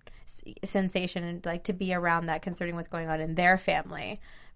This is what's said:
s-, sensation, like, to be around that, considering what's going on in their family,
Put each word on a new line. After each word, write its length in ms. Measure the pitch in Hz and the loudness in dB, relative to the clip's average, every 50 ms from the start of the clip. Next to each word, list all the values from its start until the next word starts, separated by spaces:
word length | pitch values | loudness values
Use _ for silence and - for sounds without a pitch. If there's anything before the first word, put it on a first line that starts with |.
| - - - - - - - - - | -20 -18 -16 -16 -14 -14 -12 -12 -12
s-, 240 | - - - - - | -12 -10 -8 -4 0
sensation, 720 | - 196 190 185 - 190 180 180 - 180 170 170 175 175 - | 2 2 2 2 2 0 0 0 -2 -4 -4 -4 -6 -4 -4
like, 180 | 170 170 175 - | -4 -4 -2 -2
to 80 | - 180 | -2 -2
be 200 | 185 196 185 180 | 0 0 0 2
around 340 | 180 170 170 170 170 170 165 | 2 4 4 4 4 4 2
that, 140 | 156 160 - | -2 -2 -2
considering 320 | 190 170 - 180 170 170 | -4 -4 -4 -4 -4 -4
what's 120 | 170 165 - | -4 -6 -4
going 220 | - 165 165 160 | -4 -4 -2 0
on 100 | 160 160 | 0 0
in 140 | 156 165 160 | 0 0 2
their 220 | 175 175 180 185 185 | 6 8 8 8 6
family, 640 | - - 165 151 - 185 - - - - 208 - - - - - - - - | 6 2 2 2 2 -2 -6 -8 -6 -6 -8 -8 -10 -14 -16 -16 -18 -18 -16